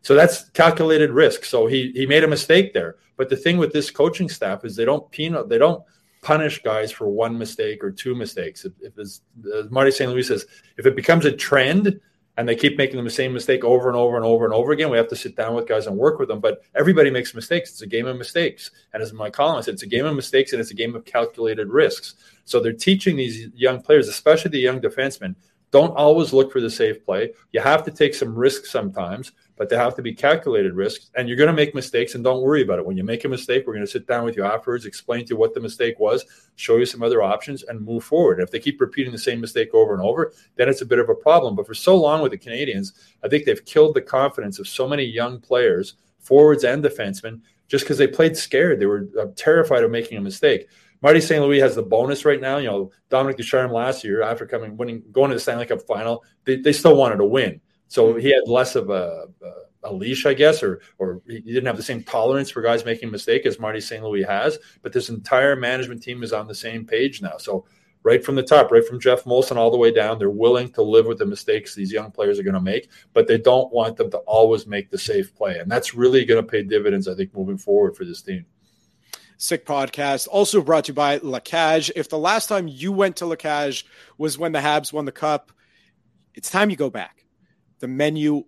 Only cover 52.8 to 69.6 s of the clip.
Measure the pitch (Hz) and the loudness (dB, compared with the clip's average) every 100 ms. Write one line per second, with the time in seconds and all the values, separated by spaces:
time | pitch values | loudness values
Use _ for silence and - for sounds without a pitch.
52.8 | 95 _ _ 131 135 131 117 131 127 117 | -8 _ _ -2 -2 -4 -2 -2 0 -2
53.8 | 123 131 110 104 107 117 113 117 110 110 | -4 -6 -4 -4 -2 -6 -8 -10 -10 -10
54.8 | 120 113 110 127 139 120 - 120 117 117 | -10 -10 -4 2 2 2 -4 -6 -4 -6
55.8 | - 104 113 117 - _ - 131 143 147 | -4 -6 -4 -6 -10 _ -4 0 2 4
56.8 | 170 143 127 104 101 131 104 80 _ _ | 6 6 4 2 2 2 0 -4 _ _
57.8 | _ - 113 117 135 135 110 127 123 123 | _ 2 4 4 2 2 4 0 0 -2
58.8 | 98 95 87 82 - _ 90 82 - _ | -4 -4 -4 -8 -16 _ -20 -20 -20 _
59.8 | 104 95 110 131 147 131 151 156 101 87 | -12 -8 -6 -2 -2 4 4 4 -2 -6
60.8 | _ _ 95 90 - 113 113 123 127 101 | _ _ -8 -8 -14 -16 -6 -4 -4 -6
61.8 | 110 117 - 117 117 139 135 127 113 117 | -8 -10 -6 -2 0 0 -4 -4 0 0
62.8 | 117 113 117 104 - 117 123 107 107 107 | -2 -8 -8 -8 -2 0 0 -4 -6 -8
63.8 | - 110 110 101 95 98 143 156 - _ | -10 -10 -6 -4 -2 -2 -2 -4 -12 _
64.8 | - 123 117 110 - 127 139 135 123 127 | -6 -6 -6 -10 0 2 2 0 -4 -4
65.8 | 123 117 123 123 113 107 107 107 113 113 | -8 -12 -14 -12 -8 -8 -8 -12 -12 -12
66.8 | 113 117 139 - 92 78 - 95 - _ | -4 -2 -2 -4 -12 -12 -8 -8 -8 _
67.8 | _ _ 110 123 - 135 131 151 123 - | _ _ 2 2 2 -4 6 6 8 6
68.8 | - 123 131 123 127 123 127 120 | 4 0 2 2 2 0 2 2